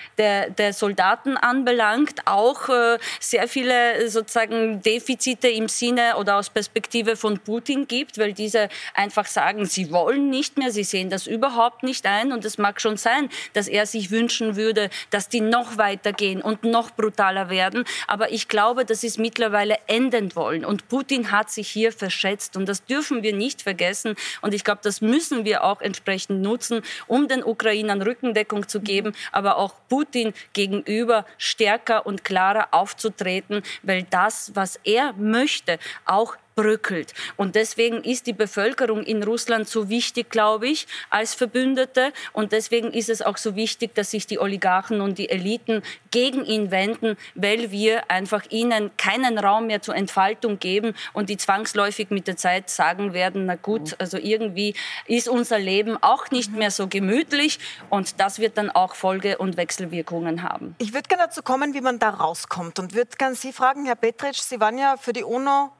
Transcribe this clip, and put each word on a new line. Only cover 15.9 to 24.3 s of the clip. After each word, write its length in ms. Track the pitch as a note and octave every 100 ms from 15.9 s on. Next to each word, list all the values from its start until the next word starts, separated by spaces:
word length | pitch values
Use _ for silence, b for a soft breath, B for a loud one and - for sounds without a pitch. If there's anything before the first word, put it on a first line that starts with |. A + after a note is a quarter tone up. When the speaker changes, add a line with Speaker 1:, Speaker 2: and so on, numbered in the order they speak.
| G3 G#3
Speaker 1:
gehen 280 | G3+ G3+ F#3+
und 220 | - G#3+
noch 300 | A#3 A#3 A#3
brutaler 580 | - A3 G#3 G3 F#3+ F#3
werden. 340 | F#3 F#3 G#3 B3 B B
Aber 240 | G3+ A3
ich 160 | A3 -
glaube, 360 | G#3+ G#3+ B3
das 180 | A#3 A3
ist 160 | A#3 G#3+
mittlerweile 580 | A3+ A3+ A3+ G#3 G3+ G#3+ -
enden 480 | A3+ C4 A3+ G3 E3+
wollen. 280 | B2+ D#3+
Und 240 | - G3+ -
Putin 420 | C4 C4+ C4+ G#3
hat 180 | G3+ A3
sich 180 | - G#3
hier 240 | G#3+ A3
verschätzt. 640 | A3 G3 - F#3+ G3+ - F#3+
Und 100 | F#3+
das 180 | G3
dürfen 380 | - C4+ D4+ B3+
wir 120 | G#3+
nicht 260 | G3+ A#3+ -
vergessen. 540 | - F#3 F3 G3+ A3+ G#3 B